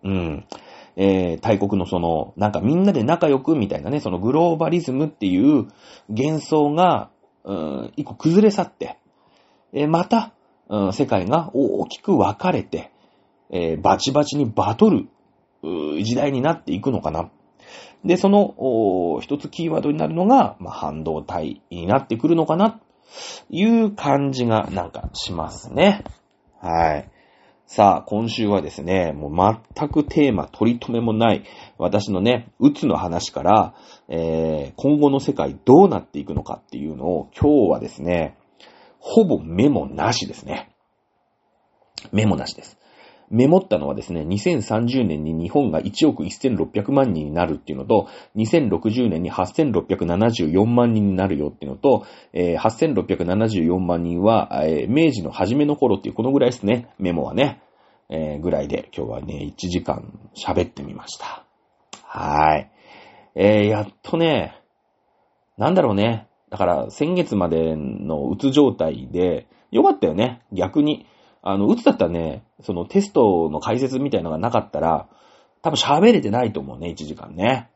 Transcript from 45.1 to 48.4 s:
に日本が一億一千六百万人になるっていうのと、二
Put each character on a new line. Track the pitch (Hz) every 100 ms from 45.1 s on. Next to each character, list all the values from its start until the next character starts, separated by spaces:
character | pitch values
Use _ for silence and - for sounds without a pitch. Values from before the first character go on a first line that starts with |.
| 76
に | 76
日 | 80 87
本 | 147 127
が | 80
一 | 101 - 156
億 | 110 82
一 | -
千 | 131 101
六 | 80
百 | 104 104
万 | 139 131
人 | 82 73
に |
な | 78
る | 87 76
っ |
て | -
い | 69
う |
の | 82
と、 | 107 - - -
二 | 104